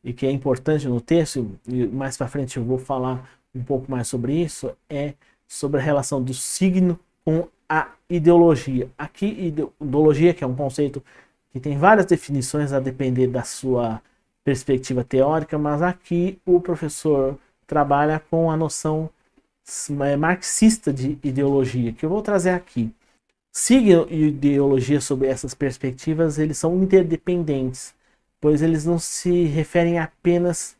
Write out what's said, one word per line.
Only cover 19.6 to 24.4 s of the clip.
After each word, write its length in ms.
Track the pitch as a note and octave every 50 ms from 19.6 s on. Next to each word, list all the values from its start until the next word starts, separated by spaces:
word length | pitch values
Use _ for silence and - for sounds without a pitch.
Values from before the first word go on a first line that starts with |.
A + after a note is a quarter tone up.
| _
s-, 240 | - - - - - D3 C#3+ C#3
é, 120 | C#3+ C#3+
marxista 760 | C#3+ D3+ E3 F#3 F#3 - - - - A3 A3 A3 - - C#4+ C#4
de 260 | C3 B2+ C#4 D4+ -
ideologia, 680 | - C#3+ B2+ C3+ C#3+ C#3 C#3 C#3 C3 B2+ B2 B2+ A#2+ A#2
que 140 | A2+ - -
eu 40 | D#3
vou 120 | F3+ G#3+
trazer 300 | G#3+ G#3+ G#3 F#3+ E3+ F#3
aqui. 420 | F3+ F3 F3+ _ _ B2 A2+ A3+ - _ _ _ _ _ _ _ _ _ _ _
Signo 560 | _ - - - A#3+ C4+ A#3 G#3 F3+ E3+ D#3 -
e 160 | E3+ D#3+ D#3
ideologia, 760 | D3+ D3 C3+